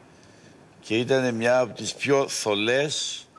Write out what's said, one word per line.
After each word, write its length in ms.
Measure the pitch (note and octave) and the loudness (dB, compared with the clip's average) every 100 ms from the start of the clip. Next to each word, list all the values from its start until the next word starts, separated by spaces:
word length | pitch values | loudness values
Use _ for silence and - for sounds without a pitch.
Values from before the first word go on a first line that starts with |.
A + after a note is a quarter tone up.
| - - - - - - - - | -20 -20 -20 -20 -20 -20 -20 -20
Και 160 | - A2 | -2 -2
ήταν 380 | B2 C3+ B2+ | 2 2 2
μια 240 | A2+ A#2 B2+ | 0 2 2
από 160 | A#2+ | 2
τις 200 | - G#2+ | -4 -10
πιο 340 | - B2+ C#3 C3+ | -6 2 2 2
θολές 960 | - A2 G2+ A2 C3 D3 - - - - | -2 -2 0 2 0 0 -4 -6 -10 -16